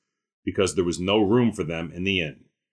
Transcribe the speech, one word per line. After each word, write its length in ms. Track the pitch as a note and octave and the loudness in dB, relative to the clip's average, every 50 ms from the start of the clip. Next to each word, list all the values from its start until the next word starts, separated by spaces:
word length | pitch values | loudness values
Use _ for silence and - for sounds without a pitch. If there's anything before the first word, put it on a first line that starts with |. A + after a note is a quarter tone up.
| _ _ _ _ _ _ _ _ _ | _ _ _ _ _ _ _ _ _
because 300 | G2 F2+ G#2+ F#2+ F2 - | -4 0 0 0 2 2
there 100 | G2 F2 | 0 0
was 140 | F2 E2 E2+ | 0 -2 -2
no 240 | F2+ F#2+ G2+ A2 | 0 2 2 2
room 300 | G#2 F#2+ A2+ B2 A#2+ A2 | 4 4 4 4 4 2
for 100 | G2+ G2+ | 0 -2
them 300 | E2+ D#2 E2 E2 E2+ D#2 | -4 -4 -6 -6 -8 -8
in 100 | E2 F2 | -8 -6
the 180 | F#2 G2 G2 F#2 | -2 -2 0 -2
inn." 260 | E2 D2 - - _ _ _ _ _ _ | -2 -4 -8 -12 _ _ _ _ _ _